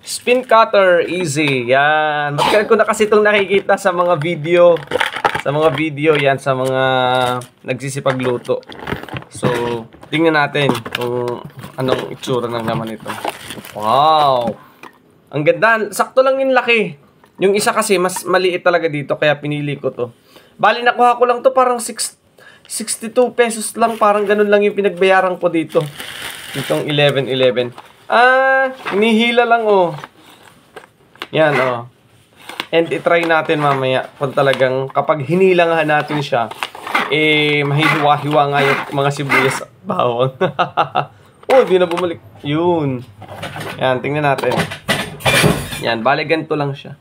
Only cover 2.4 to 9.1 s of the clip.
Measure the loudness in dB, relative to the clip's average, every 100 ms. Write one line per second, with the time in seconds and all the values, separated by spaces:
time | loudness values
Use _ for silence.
2.4 | 2 2 2 2 2 2 2 4 4 2
3.4 | 2 0 2 0 0 0 0 0 -2 -4
4.4 | 0 6 6 4 -2 -4 -4 -2 -4 -4
5.4 | -4 0 0 0 -4 -2 2 2 2 0
6.4 | -2 -2 0 0 2 2 2 2 0 -2
7.4 | -8 _ -8 -8 -6 -4 -4 -2 -2 -4
8.4 | -4 -6 -6 -16 -10 -10 -8